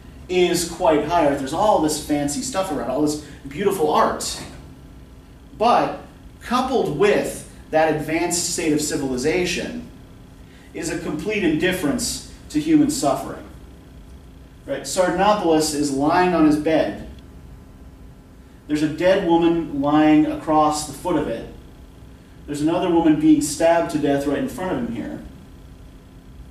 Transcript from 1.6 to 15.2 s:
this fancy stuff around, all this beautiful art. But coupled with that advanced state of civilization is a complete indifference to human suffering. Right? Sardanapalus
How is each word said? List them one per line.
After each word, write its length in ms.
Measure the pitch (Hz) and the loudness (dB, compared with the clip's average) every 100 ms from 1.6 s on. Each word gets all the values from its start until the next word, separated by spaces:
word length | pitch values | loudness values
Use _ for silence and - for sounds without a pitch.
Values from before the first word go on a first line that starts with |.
| 165 180 | 2 2
this 240 | 156 - | 2 -2
fancy 380 | - 147 143 131 | -2 -2 -2 -4
stuff 300 | - 190 - | -6 -4 -4
around, 180 | 135 117 | -4 -4
all 120 | 131 | -2
this 220 | 147 151 - - 139 | 0 -2 -8 -16 -14
beautiful 440 | 147 196 - - | -2 -2 0 0
art. 500 | 220 - - - - - - - - - - - - - - - - | 2 2 -2 -8 -10 -12 -16 -20 -20 -20 -20 -20 -20 -20 -20 -20 -2
But 440 | 226 226 - - - - - - | 2 4 2 -6 -16 -20 -20 -20
coupled 560 | - 247 262 240 165 151 | -4 -2 0 -2 -2 2
with 500 | 202 156 - - - - - | 2 2 0 -8 -14 -20 -2
that 240 | 156 160 | 2 2
advanced 580 | 147 147 160 - 170 - | 0 -2 -2 -2 -2 -4
state 200 | - 160 | -2 0
of 80 | 147 | 0
civilization 1080 | - 160 135 123 143 175 180 - 101 80 - - - - - - - - - | -2 -4 -4 -2 0 0 -2 -4 -6 -10 -14 -18 -20 -20 -20 -20 -20 -20 -18
is 160 | 156 165 | -10 -6
a 80 | 165 | -6
complete 460 | - 151 202 214 | -6 -6 -4 -2
indifference 880 | 170 147 185 180 143 123 - - - - - | 0 2 0 0 -2 -2 -4 -8 -12 -18 -6
to 120 | 151 | -4
human 300 | 151 151 131 | 2 4 4
suffering. 540 | - 143 131 - - - - - - - - - - - - - - - | 2 -2 -2 -4 -12 -16 -20 -20 -20 -20 -20 -20 -20 -20 -20 -20 -20 -10
Right? 160 | 139 | -10
Sardanapalus 920 | - 190 180 175 | -6 0 0 2